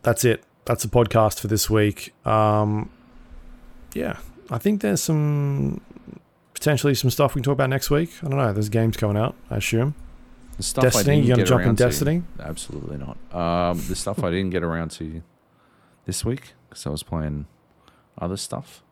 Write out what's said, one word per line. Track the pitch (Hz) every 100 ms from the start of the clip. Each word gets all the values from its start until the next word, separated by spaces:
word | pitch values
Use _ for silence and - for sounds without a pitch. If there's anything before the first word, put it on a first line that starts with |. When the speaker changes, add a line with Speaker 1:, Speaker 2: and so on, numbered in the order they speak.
Speaker 1:
That's | 120 117
it. | 123 113 _ _
That's | - 117
the | 107
podcast | 123 113 113 110 -
for | 104
this | 107 -
week. | 107 104 - - _ -
Um, | 110 107 107 104 107 - - - - - - - - - - -
yeah. | - - - - - -
I | 110
think | 202 208
there's | 208 185
some, | - 156 147 147 143 139 - - - - - - _ _ _
potentially | - 156 139 147
some | 131 131
stuff | - 143
we | 143
can |
talk | 123
about | 135 131
next | 135 -
week. | 147 170 -
I | 151
don't | 135
know. | 123
There's | 101 104
games | 113 113 -
coming | 107 104
out, | 113 - -
I | -
assume. | - 113 135 147 - - - - - -
Speaker 2:
The |
stuff | - -
Speaker 1:
Destiny? | 127 120
Speaker 2:
I | 104 143
didn't | 120
Speaker 1:
You |
gonna | 127
Speaker 2:
get | 92
Speaker 1:
jump | -
in | 92
Speaker 2:
around | 110
to. |
Speaker 1:
Destiny? | 123 - 143 170 170 -
Speaker 2:
Absolutely | 76 82 - 76 73 71
not. | 69 - -
Um, | 87 85 85 87 87 -
the |
stuff | 90 - 98
I | 87
didn't | 90 95
get | 90
around | 82 82 80
to | - 80 80 - _ _ _ _ _ _ _ -
this | 92
week | 110 127 - _ _
'cause | - -
I |
was | 73
playing | - 85 78 73 73 _ _ _ _ _ _ -
other | 85 98
stuff. | - - - - _